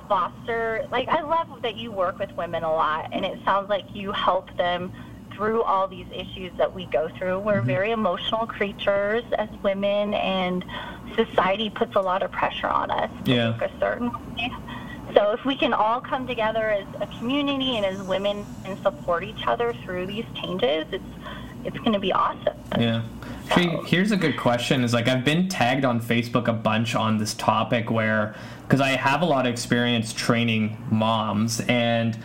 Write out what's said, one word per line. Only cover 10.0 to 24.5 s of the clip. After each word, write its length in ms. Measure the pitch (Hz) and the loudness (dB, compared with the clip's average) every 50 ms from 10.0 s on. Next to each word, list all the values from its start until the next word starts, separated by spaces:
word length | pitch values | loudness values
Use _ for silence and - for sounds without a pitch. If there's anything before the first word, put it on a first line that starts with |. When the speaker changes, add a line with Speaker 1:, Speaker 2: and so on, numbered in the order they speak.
| 208 208 208 | 2 2 0
Speaker 1:
and 500 | - - 190 190 190 185 180 180 180 - - - - - - - - - - - | 0 0 0 0 0 0 0 0 -2 -4 -4 -8 -10 -10 -10 -12 -12 -12 -4 0
society 540 | - 226 - - - 180 185 196 208 226 208 | 0 0 2 2 2 4 4 2 0 -2 -4
puts 240 | - - 233 233 - | 0 -2 -2 2 2
a 40 | 208 | 2
lot 220 | 190 185 180 190 | 2 2 0 0
of 80 | 185 180 | 0 -2
pressure 360 | - - - - - - - - | -2 -2 -2 -2 0 -2 0 2
on 220 | - 71 - - | 2 2 2 2
us 200 | - - - - - - - | 0 0 0 -2 -4 -2 2
to 80 | 135 127 | 4 4
Speaker 2:
Yeah. 140 | 120 117 113 | 4 4 2
Speaker 1:
look 140 | 113 117 | 2 0
a 80 | 175 - - - | -2 -4 -2 0
certain 300 | - 98 104 - 240 240 - - - - - | 0 0 0 0 -2 -4 -4 -6 -10 -10 -6
way. 160 | - 233 247 - - - - - - - - - - - - - | -6 -4 -4 -6 -8 -10 -12 -12 -10 -10 -10 -12 -10 -10 2 4
So 180 | - 208 208 | 4 4 4
if 120 | 220 240 - | 2 0 -2
we 120 | 262 269 | -2 0
can 160 | - 320 277 | 2 2 2
all 280 | 190 - 214 220 233 254 | 2 2 2 2 2 0
come 260 | 262 - 294 269 254 | -2 -4 -4 -4 -2
together 440 | 240 240 220 214 220 220 220 220 220 | -4 -2 -2 0 0 0 0 0 0
as 160 | 208 196 - - - - | 0 -2 -2 -6 -8 -8
a 60 | 202 - - - | -8 -8 -8 -6
community 580 | 226 240 269 294 285 285 277 269 262 262 247 | -4 -2 0 0 0 0 0 0 -2 -2 0
and 80 | 220 202 | 0 0
as 160 | 190 190 196 | -2 -2 -4
women 420 | 190 185 190 190 196 202 202 208 208 - - - - | -4 -2 -2 0 0 -2 -2 -2 -6 -10 -12 -10 -8
and 140 | 190 196 202 | -8 -8 -2
support 420 | - 196 190 - - 180 170 170 185 | -2 -2 -2 -2 -2 -2 -2 0 -2
each 220 | 214 - - - | -6 -8 -4 -2
other 260 | - 233 226 240 233 233 - - | -2 0 0 0 -2 -2 -4 -8
through 220 | 190 180 180 180 | -6 -6 -6 -4
these 180 | 190 202 220 226 - - | -4 -6 -6 -8 -8 -8
changes, 520 | - - - 180 185 240 240 151 160 151 - | -8 -6 -6 0 0 2 2 2 0 -2 -4
it's, 120 | 190 185 - - - - - - - - - - - - - | -6 -8 -8 -10 -14 -12 -12 -12 -12 -12 -12 -12 -12 -8 -8
it's 140 | - - - | -8 -6 -2
gonna 200 | - 233 214 196 | 0 2 2 2
be 140 | 196 185 | 2 2
awesome. 420 | - - 170 - - - - - - - - - - - | 2 2 2 0 -2 -2 -2 -2 -2 -2 -6 -2 0 2
Speaker 2:
Yeah. 240 | 117 117 113 113 113 - - - - - - - - - | 2 2 2 0 -2 -6 -8 -12 -12 -12 -12 -12 -4 2
Actually, 140 | - 180 175 | 4 4 4
Speaker 1:
So 180 | 170 165 - | 4 2 -2
Speaker 2:
here's 300 | - - 160 175 196 214 | 0 2 4 4 4 4
a 40 | 220 | 4
good 200 | 185 165 147 117 | 2 2 2 0
question, 480 | - - 123 | 2 2 2